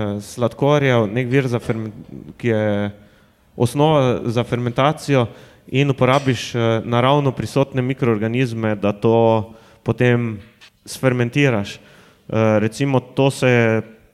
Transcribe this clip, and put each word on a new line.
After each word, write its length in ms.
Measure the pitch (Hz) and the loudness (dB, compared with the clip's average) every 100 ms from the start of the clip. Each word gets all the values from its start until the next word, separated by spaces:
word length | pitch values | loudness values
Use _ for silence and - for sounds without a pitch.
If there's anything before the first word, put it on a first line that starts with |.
| 104 104 | -4 -6
sladkorjev, 880 | 104 - 117 - 139 147 139 120 107 | -8 -4 -4 0 0 2 2 2 0
nek 180 | 113 123 | -2 -2
vir 220 | 131 127 | 0 0
za 100 | 117 | -2
fermen-, 340 | - 113 110 107 - 67 - | -4 -6 -8 -12 -18 -18 -18
ki 160 | - 120 | -8 -2
je 420 | 107 107 101 104 101 - _ _ _ _ - | 0 0 -2 -4 -6 -18 _ _ _ _ -2
osnova 640 | 123 143 151 151 127 104 | 0 2 2 4 2 0
za 220 | 120 117 113 | -2 -2 -2
fermentacijo, 840 | 123 120 120 135 156 - 135 117 - - - - | -2 -2 0 0 0 0 0 0 -4 -20 -20 -6
in 220 | 127 143 | -2 0
uporabiš, 640 | 127 123 139 139 120 - 120 | 2 2 2 2 -2 -4 -2
eh, 40 | 113 113 | 0 0
naravno 500 | 113 120 127 147 139 | 0 0 2 2 0
prisotne 500 | 123 110 139 135 131 | -2 -4 -2 -2 -2
mikroorganizme, 920 | 127 135 123 110 110 120 131 113 110 107 | -4 -2 0 0 0 -2 -2 -2 -2 -2
da 180 | 101 | -2
to 600 | 101 113 113 113 113 101 - - _ | 0 2 4 4 2 0 -10 -20 _
potem 580 | - 120 123 120 120 104 - _ - _ | -6 0 2 2 -2 -8 -14 _ -20 _
sfermentiraš. 920 | - - 131 123 120 139 143 110 101 - | -18 -4 -2 0 0 2 2 2 -2 -10
Eh, 60 | - - - _ - 110 110 107 | -20 -20 -20 _ -6 0 2 2
recimo 440 | 107 - 139 131 | 0 -2 -2 0
to 300 | - - 139 | -2 0 0
se 520 | - 131 120 117 110 107 - _ | 2 2 2 2 0 -4 -12 _